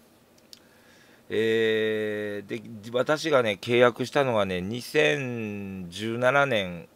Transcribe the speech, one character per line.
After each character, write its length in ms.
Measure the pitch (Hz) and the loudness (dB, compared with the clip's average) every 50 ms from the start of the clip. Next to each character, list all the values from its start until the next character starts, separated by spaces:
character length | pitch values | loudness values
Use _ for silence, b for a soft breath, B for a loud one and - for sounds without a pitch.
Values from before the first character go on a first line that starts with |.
| _ _ _ _ _ _ _ _ _ _ - b b b b b b b b b b b b b b - 101 | _ _ _ _ _ _ _ _ _ _ -20 b b b b b b b b b b b b b b -4 -2
え 1080 | 104 110 113 110 113 113 110 110 110 110 110 110 107 107 107 104 104 104 104 104 104 101 | 0 2 2 2 2 2 2 2 2 2 0 0 -2 -2 -2 -4 -4 -6 -6 -6 -8 -8
ー、 0 | |
で、 440 | 101 117 120 107 110 117 107 101 117 | -8 -10 -10 -10 -12 -14 -14 -10 -4
私 380 | 117 123 127 - 151 151 147 160 | -2 0 2 2 0 0 0 2
が 120 | 147 131 | 2 4
ね、 160 | 120 110 101 92 | 4 2 -2 -2
契 200 | - 117 120 120 | -2 2 4 6
約 260 | 123 123 113 - 127 | 6 6 4 2 -6
し 60 | 117 | -2
た 120 | - 147 139 | 0 0 0
の 100 | 131 117 | 2 2
が 100 | 110 101 | 2 0
ね、 160 | 95 92 90 | 0 0 -2
二 220 | 90 98 113 123 | -4 -4 -6 -8
千 1040 | 120 - - 151 151 151 151 147 135 127 120 117 110 107 101 101 101 98 95 95 92 85 | -8 -2 0 2 2 2 2 0 -4 -6 -6 -6 -6 -8 -8 -8 -10 -10 -10 -10 -12 -12
十 300 | 87 95 107 113 113 120 | -10 -6 -6 -4 -2 2
七 260 | 123 127 135 143 139 | 2 4 4 4 4
年 440 | 139 123 107 95 90 87 85 - - _ | 4 2 0 0 -2 -6 -10 -12 -16 _